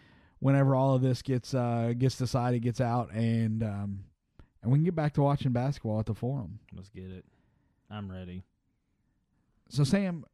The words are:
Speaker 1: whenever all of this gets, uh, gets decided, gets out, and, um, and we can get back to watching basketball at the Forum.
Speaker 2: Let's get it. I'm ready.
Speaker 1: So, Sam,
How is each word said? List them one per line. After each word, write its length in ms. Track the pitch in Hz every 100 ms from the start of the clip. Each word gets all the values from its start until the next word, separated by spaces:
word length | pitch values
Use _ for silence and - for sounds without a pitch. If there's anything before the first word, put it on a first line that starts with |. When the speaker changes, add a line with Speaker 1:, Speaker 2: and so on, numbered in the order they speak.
| _ _ _ -
Speaker 1:
whenever 380 | 135 139 135 131
all 180 | 135
of 80 | 131
this 180 | 131 120
gets, 320 | - 127 -
uh, 420 | 131 120 117 117 120
gets 180 | 127 -
decided, 460 | 123 131 123 123
gets 180 | 120 113
out, 300 | 120 120 110
and, 520 | 104 117 113 113 110
um, 400 | 113 101 101 98 98 _ _ _ - _
and 80 | 117
we 80 | 143
can 60 |
get 100 | 165
back 200 | 165 147
to 60 | 147
watching 280 | 143 143 135
basketball 480 | 120 131 - 110 107
at 80 | 107
the 80 |
Forum. 460 | 101 120 139 90 107 -
Speaker 2:
Let's 180 | 87 98
get 200 | 92 92
it. 140 | 92 - _ _ _ _ _ -
I'm 200 | 107 101
ready. 320 | 92 90 92 - _ _ _ _ _ _ _ _ _ _ _ _
Speaker 1:
So, 120 | 131
Sam, 420 | 143 196 190 165 -